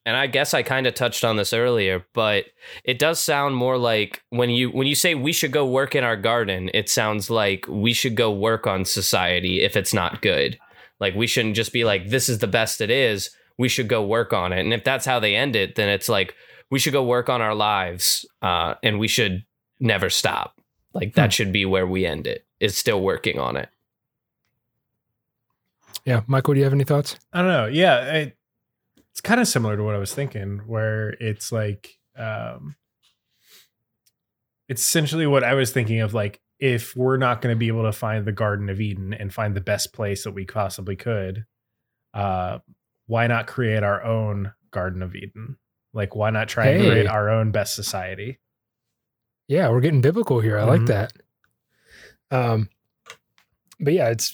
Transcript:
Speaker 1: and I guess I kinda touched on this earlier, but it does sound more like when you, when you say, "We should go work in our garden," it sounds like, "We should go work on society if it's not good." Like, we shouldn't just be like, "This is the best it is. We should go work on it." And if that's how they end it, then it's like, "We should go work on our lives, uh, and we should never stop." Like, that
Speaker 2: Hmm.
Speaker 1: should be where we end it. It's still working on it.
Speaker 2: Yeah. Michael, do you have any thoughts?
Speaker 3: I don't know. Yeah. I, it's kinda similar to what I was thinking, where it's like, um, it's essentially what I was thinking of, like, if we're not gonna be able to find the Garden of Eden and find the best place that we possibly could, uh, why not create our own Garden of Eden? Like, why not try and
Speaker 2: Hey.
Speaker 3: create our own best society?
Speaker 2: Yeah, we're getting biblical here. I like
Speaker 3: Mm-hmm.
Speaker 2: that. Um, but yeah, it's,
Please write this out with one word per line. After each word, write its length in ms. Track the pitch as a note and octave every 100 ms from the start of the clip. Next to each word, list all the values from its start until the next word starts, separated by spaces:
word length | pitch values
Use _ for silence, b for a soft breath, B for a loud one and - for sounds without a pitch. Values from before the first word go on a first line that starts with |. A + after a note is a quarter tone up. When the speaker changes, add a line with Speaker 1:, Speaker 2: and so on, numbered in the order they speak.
| -
Speaker 1:
and 100 | A#2+
I 80 | C#3
guess 260 | C3+ C#3
I 100 | D3
kinda 300 | A#2+ C3 C3
touched 320 | - A#2+ -
on 140 | A#2 G#2+
this 160 | G2+
earlier, 500 | A2+ B2 A#2+ F#2+ F#2 -
but 320 | - A2 G#2 - _ B B
it 140 | - A#2
does 200 | D3 E3
sound 380 | - C#3+ C#3+ C3
more 220 | B2 B2+
like 440 | A#2+ A2 G2+ - -
when 220 | A#2+ B2
you, 180 | A#2+ B2+
when 160 | - C3+
you 80 |
say, 200 | C#3+ F3+
"We 180 | D#3 C3+
should 180 | E3+ D3+
go 140 | C#3+ C3+
work 280 | C3 C3+
in 100 | C#3+
our 100 | B2 A2
garden," 540 | G#2+ A#2 G#2+ F#2 F#2
it 160 | - G#2
sounds 400 | - G#2+ G#2 F#2+
like, 340 | A2+ G2+ F#2+ -
"We 260 | F2+ A2
should 200 | A#2 C3+
go 160 | A2+ A2+
work 360 | G2+ G#2+ A2+ -
on 180 | F#2+
society 800 | F#2 - F#2+ G2+ F2+ F2+ F#2 F2+
if 160 | G2 G#2+
it's 160 | F#2
not 260 | G#2+ E2+ -
good." 380 | G#2 D#2+ C#2 - B B B B
Like, 140 | G2+
we 120 | G2 A#2+
shouldn't 300 | - A2 G#2
just 160 | A2
be 120 | A#2+
like, 260 | A#2 G2+ F#2
"This 180 | B2+ B2+
is 120 | A2+
the 60 | A2
best 360 | A2+ A2 -
it 80 | G#2
is. 400 | B2+ B2 G2+ - b b b
We 140 | B2
should 180 | - A2+
go 160 | A#2
work 300 | G2+ A2+ A2+
on 180 | G#2 F2+
it." 80 | F2+
And 140 | F#2
if 100 | A2+
that's 220 | C3 C3 C3
how 140 | B2
they 140 | G#2+ G2+
end 200 | C#3 A2+
it, 180 | G2
then 140 | - G2+
it's 220 | G2+ -
like, 240 | G#2+ F#2 - B B B
"We 80 | C3+
should 140 | C3+
go 100 | C#3
work 280 | B2 B2 A#2+
on 100 | B2
our 140 | A2
lives, 720 | G#2+ G#2+ G#2 F2+ F2 - - - -
uh, 320 | F#2 F2 E2 -
and 160 | A2+ G#2
we 100 | A2
should 380 | - G#2 F#2 - _ _ -
never 300 | A#2+ G2+ F#2
stop." 500 | - G#2+ - G1+ _ _ _ _
Like, 220 | G3 G#2+
that 140 | - A2+
Speaker 2:
Hmm. 80 | -
Speaker 1:
should 140 | G#2
be 120 | G2+
where 220 | F#2+ F#2+ F#2
we 180 | F#2+
end 220 | F2+ D#2 C2+
it. 180 | G#1+ _ -
It's 160 | G#2 G2
still 240 | - G#2
working 380 | F#2+ F2+ - D2+
on 180 | B1+ C2
it. 140 | - _ _ _ _ _ _ _ _ _ _ _ _ _ _ _ _ _ _ _ _ _ _ -
Speaker 2:
Yeah. 180 | - A#2+ A2+
Michael, 260 | C3+ C3
do 40 | C#3
you 60 |
have 80 | C3+
any 100 | C#3
thoughts? 320 | C3+ D3 C#3+ - _
Speaker 3:
I 60 | F3
don't 100 | F#3
know. 160 | E3 A2
Yeah. 300 | C#3+ F3+ B2+ B2+
I, 200 | D#3 D3 - _ _ _ _ _ _ _
it's 100 | -
kinda 260 | - A#3 A#3+
similar 300 | C#3 A2 G#2
to 60 |
what 120 | G#2+
I 40 | G#2
was 140 | G2+
thinking, 440 | - C#3 A2 G2 G2+ A2
where 440 | A2+ A2 G#2+ G#2+ -
it's 320 | A2+ G#2 -
like, 460 | A2+ G#2+ G2+ - _ _ -
um, 600 | A2+ A2 A2+ B2 C#3+ C#3+ _ _ _ _ _ _ b b b _ _ _ _ _ _ _ _ _ -
it's 140 | B2+
essentially 440 | - E3+ D3+ D#3+ D3+
what 180 | C#3
I 100 | A#2+
was 180 | C3+ B2
thinking 280 | C3+ A2 A2+
of, 140 | G#2+
like, 260 | A2 G#2 - _ -
if 380 | C#3 A#2+ - B2+
we're 200 | B2+ C3
not 260 | B2+ A#2
gonna 140 | B2 A#2
be 120 | A2+
able 140 | A2+
to 80 | A2
find 320 | G#2+ A2+ A2
the 80 | G#2
Garden 360 | G2+ G#2+ G2+ G2+
of 120 | G2
Eden 320 | A2 F#2+ F#2+
and 200 | G#2+ G2+
find 220 | - G#2+
the 60 | G2+
best 320 | F#2+ G#2 -
place 320 | - G#2 G2
that 80 | A2
we 120 | G2
possibly 520 | F#2+ A2 G2 - F#2+ F#2+
could, 480 | - A2 F#2+ G2 A2 _ _ _ _ _ _
uh, 460 | G#2+ G2+ F#2 F2+ - _ _ _ _ -
why 200 | A2+ A#2
not 200 | A#2 A2
create 360 | - A#2 G#2+
our 200 | G2+ G2+
own 500 | A#2 A2+ G#2+ G2+ G2+ - _
Garden 320 | G2 F#2 F#2
of 120 | F#2
Eden? 420 | F#2 G2+ G#2+ A2+ C3 _ _ _
Like, 220 | A2+ G2 G#2+
why 140 | G#2+
not 180 | A2 A2
try 200 | - A2+
and 140 | C#3
Speaker 2:
Hey. 60 | -
Speaker 3:
create 160 | A2+ G2+
our 220 | A2 G#2
own 220 | A2 A2
best 240 | G#2 G2
society? 640 | - G2+ G2 F#2 F#2+ G#2+ C3+ _ _ _ _ _ _ _ _ _ _ -
Speaker 2:
Yeah, 220 | D3 D#3
we're 120 | A#2+
getting 200 | C#3 D3
biblical 400 | B2+ F#3 A3+ B2
here. 180 | A2 G#2
I 60 |
like 160 | G#2+ A#2+
Speaker 3:
Mm-hmm. 60 | A#2
Speaker 2:
that. 260 | G#2+ G2 - _ _ _ _ _ B B B B B -
Um, 380 | C3 A#2+ A2+ G#2+ _ _ _ - - _ _ _ _ _ -
but 140 | C#3+
yeah, 160 | F3+ A#2
it's, 240 | A2+ -